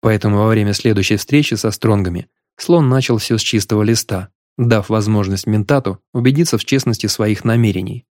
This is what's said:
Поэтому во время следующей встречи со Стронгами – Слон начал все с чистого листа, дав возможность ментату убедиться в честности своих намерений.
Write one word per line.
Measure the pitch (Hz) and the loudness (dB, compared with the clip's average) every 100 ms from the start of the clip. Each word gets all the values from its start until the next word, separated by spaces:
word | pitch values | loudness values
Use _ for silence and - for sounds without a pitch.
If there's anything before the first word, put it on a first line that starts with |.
Поэтому | 117 107 113 101 | 0 0 2 2
во | 110 | 2
время | 110 104 | 2 0
следующей | 98 120 101 95 107 | 0 0 0 0 -2
встречи | - 143 147 | 0 0 0
со | 110 110 | -2 -4
Стронгами – | 104 113 104 90 87 - _ _ _ | -2 0 0 0 -6 -12 _ _ _
Слон | - 170 139 | 0 2 4
начал | 131 131 117 | 2 0 -2
все | - 113 | 0 -2
с | |
чистого | - 113 98 107 | 0 -2 0 0
листа, | 107 113 - 95 95 _ _ - | 2 0 -2 -8 -8 _ _ -2
дав | 120 110 - | 2 2 2
возможность | 110 104 107 95 98 - | -2 2 0 0 -2 -2
ментату | 107 98 143 110 95 _ | -2 0 0 0 -10 _
убедиться | 123 123 143 170 113 | 0 0 2 0 -2
в | - | -2
честности | 135 127 113 104 | -2 0 -2 -4
своих | - 107 107 117 | -2 -2 0 0
намерений. | 117 113 92 90 123 _ | 2 2 0 -6 -10 _